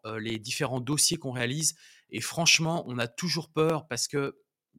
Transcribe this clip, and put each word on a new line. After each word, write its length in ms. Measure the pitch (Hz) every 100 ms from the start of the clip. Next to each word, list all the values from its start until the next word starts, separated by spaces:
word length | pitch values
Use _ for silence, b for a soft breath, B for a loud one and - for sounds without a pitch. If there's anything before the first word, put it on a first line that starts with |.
| 110
euh, 140 | 110
les 180 | 110 113
différents 440 | 110 - 139 131
dossiers 360 | 123 147 - 165
qu'on 140 | 135
réalise. 420 | 123 120 147 156 B B B _
Et 100 | 110
franchement, 600 | - - 165 - 160 170 -
on 140 | 123
a 80 | 120
toujours 420 | - 175 151 151
peur 380 | 156 160 156 -
parce 200 | 117 -
que, 300 | 143 139 - _ _ _